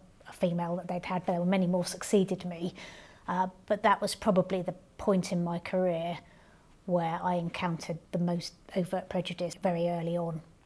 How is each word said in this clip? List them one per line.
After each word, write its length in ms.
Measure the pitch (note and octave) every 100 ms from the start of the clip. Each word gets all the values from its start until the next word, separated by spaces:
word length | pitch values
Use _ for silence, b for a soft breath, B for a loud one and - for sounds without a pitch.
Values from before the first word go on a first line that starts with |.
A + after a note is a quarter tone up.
| - - -
a 40 |
female, 440 | - F#3 F3 E3+ F3+
that 120 | F3
they'd 180 | F3+ -
had. 200 | F3+ F#3
There 140 | F3
were 60 | F3+
many 200 | F#3+ F3+
more 180 | F3+
succeeded 600 | F3 - - G#3 F#3+ F#3
me. 300 | F3+ E3+ F3 - B B B B B
Uh, 220 | F3 F#3 - -
but 160 | G#3
that 180 | G#3+ F#3+
was 140 | G#3
probably 480 | - A3+ F#3 F3+ F#3
the 120 | F3 - - -
point 360 | - F#3+ F3
in 120 | F3
my 140 | F3 F3
career 600 | - F#3 F#3 E3 E3+ E3+ b b b b b b -
where 340 | F3 E3 F3
I 120 | F3+
encountered 640 | F3+ E3+ - F3+ E3 - D#3+ -
the 60 | F3
most 360 | F3 F3 - - -
overt 340 | F#3+ F3 F#3 -
prejudice 460 | F#3 F3+ F3 E3+
very 360 | - F#3+ E3+ F3
early 260 | E3+ E3 F3
on. 240 | E3+ D#3+ - -